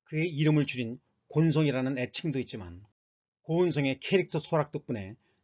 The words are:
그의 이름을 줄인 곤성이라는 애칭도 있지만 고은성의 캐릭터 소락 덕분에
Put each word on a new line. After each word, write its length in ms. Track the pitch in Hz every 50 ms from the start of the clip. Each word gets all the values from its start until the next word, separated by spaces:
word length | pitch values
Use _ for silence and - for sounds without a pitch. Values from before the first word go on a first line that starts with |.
| _
그의 240 | _ - 156 160 180
이름을 380 | 160 139 156 151 151 151 143
줄인 320 | 139 - 123 123 113 120 - _ _ _ _ _ _
곤성이라는 720 | - 151 160 165 156 156 156 147 127 131 127 131 143 127
애칭도 420 | 123 127 - - - 170 135 135
있지만 420 | 120 - - 113 95 87 85 90 104 _ _ _ _ _ _ _ _ _ _ _ _
고은성의 560 | - 160 170 180 175 151 147 143 135 131 131
캐릭터 400 | - - - 190 175 - - 160
소락 320 | - - - 160 147 143
덕분에 460 | - 147 - - 127 110 98 92 110 _ _ _ _ _